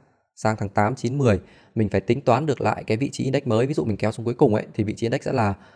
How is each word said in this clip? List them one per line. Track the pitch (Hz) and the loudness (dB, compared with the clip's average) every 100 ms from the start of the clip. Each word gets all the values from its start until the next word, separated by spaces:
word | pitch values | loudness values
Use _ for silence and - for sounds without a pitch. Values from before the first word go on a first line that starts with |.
| _ _ _ _ | _ _ _ _
sang | 110 107 | -2 -2
thằng | 101 | -2
tám, | - 104 131 | 0 0 0
chín, | 123 139 | -4 0
mười, | 131 95 - - _ - | 2 2 -2 -20 _ -2
mình | 107 | 0
phải | 95 | 0
tính | - 120 | 0 0
toán | - 123 156 | 2 2 2
được | 123 | -2
lại | 110 - - | -2 -2 -2
cái | 113 | -2
vị | 139 | -2
trí | - | -4
index | 131 131 131 | -2 -2 0
mới. | 107 135 | 0 0
Ví | |
dụ | 151 120 | 0 -2
mình | 98 | -2
kéo | 107 | -2
xuống | 110 113 | -2 -6
cuối | |
cùng | 120 143 107 | 2 4 4
ấy, | - | -2
thì | - | -4
vị | 101 - | -4 -2
trí | 113 | -2
index | 139 | -2
sẽ | - | -2
là | 131 107 95 - | 0 0 -2 -10